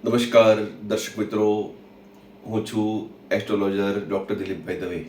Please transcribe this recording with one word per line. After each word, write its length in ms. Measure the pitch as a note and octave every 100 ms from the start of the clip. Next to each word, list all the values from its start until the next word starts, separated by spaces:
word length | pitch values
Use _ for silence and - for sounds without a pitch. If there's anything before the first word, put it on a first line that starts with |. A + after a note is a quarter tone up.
નમસ્કાર 520 | A#2 A#2+ A#2+ A#2 A2 G#2+ G#2 - G#2
દર્શક 300 | F#2 - -
મિત્રો, 280 | G2+ G#2+ G#2+ G#2+ G2+ - - - - - - - -
હું 160 | A2
છું 440 | - A2 G#2+ A2 E2+ - -
એસ્ટ્રોલોજર 680 | G2 - G2+ G2 G2 G2 G2+ G2+
ડોક્ટર 260 | G2 F#2+
દિલીપભાઈ 460 | G2 F#2+ F2 F2 F2+
દવે. 200 | F2+ E2+